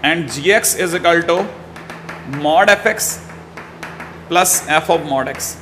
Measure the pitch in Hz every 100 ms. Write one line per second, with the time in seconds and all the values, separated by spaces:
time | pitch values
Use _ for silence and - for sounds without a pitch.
0 | 143 170 143 139 151 214 220 - 175 170
1 | 170 170 170 175 202 - - - - -
2 | - - - 139 147 160 202 202 220 220
3 | - - - - - - - - - -
4 | - - - 170 185 - - 156 160 170
5 | 151 135 135 135 - -